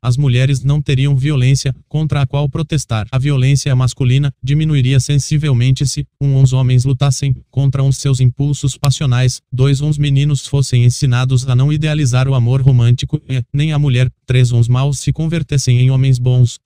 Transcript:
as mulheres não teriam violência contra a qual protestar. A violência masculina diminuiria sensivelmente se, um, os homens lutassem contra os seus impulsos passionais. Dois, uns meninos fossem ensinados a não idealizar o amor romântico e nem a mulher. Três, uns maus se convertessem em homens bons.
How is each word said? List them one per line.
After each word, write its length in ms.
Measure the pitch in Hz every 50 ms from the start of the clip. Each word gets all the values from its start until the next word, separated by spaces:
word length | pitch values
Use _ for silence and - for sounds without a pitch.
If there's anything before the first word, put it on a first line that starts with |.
as 160 | - 123 123
mulheres 480 | 131 147 135 120 123 131 139 139 127 -
não 160 | 139 147 151
teriam 340 | 143 - 143 127 135 143 143
violência 600 | 131 131 151 151 131 123 131 139 135 - 139 123 - _ _
contra 320 | - 151 156 147 - 147
a 40 | 139
qual 220 | 131 - 143 147 139
protestar. 580 | - 170 160 - 170 143 - - 117 107 101 107
A 60 | - 131
violência 580 | 131 147 143 131 127 135 143 135 - 147 131
masculina 560 | 127 127 123 - - 135 123 127 139 147 139 - _
diminuiria 560 | - 131 143 151 156 156 151 143 123 127 139 135
sensivelmente 880 | - - 147 143 - - 156 147 151 151 131 117 123 131 127 - 143
se, 200 | 131 - 147 139 - _ -
um, 220 | 139 139 135 131
os 140 | 135 127 127
homens 320 | 131 131 123 127 123 120
lutassem 500 | 139 135 127 139 143 131 - 139 139 127 123 - _
contra 340 | - 135 139 139 - 139 135
os 140 | 139 127 -
seus 200 | - 143 135 127
impulsos 600 | 131 123 123 - 143 147 147 - - 135 - -
passionais. 640 | - 135 127 - 160 131 123 123 127 127 - - _ -
Dois, 300 | - 123 131 139 139 131
uns 160 | 147 151 151 147
meninos 480 | 143 147 139 139 147 147 147 135 -
fossem 400 | - - 143 131 - - 123 120
ensinados 600 | 120 120 - 147 131 123 123 127 127 131 123 127
a 80 | 135 123
não 160 | 123 135 147
idealizar 560 | 151 156 156 156 151 156 147 120 123 127 131
o 80 | 135 135
amor 280 | 127 117 117 131 139
romântico 580 | 131 139 131 120 117 120 120 - - - - 151 _ -
e 140 | 131 127 120 _
nem 220 | - 143 151 160 156
a 40 | 143
mulher. 320 | 147 143 123 123 127 123 - _ _
Três, 280 | - 127 127 127 120
uns 160 | 123 120 120 117
maus 320 | 123 127 135 147 139 -
se 120 | - 147
convertessem 680 | 131 - 160 160 170 165 156 - 147 135 - - 123 120
em 100 | 127 127
homens 280 | 135 131 131 135 131 123
bons. 400 | 123 127 127 127 123 117 - - _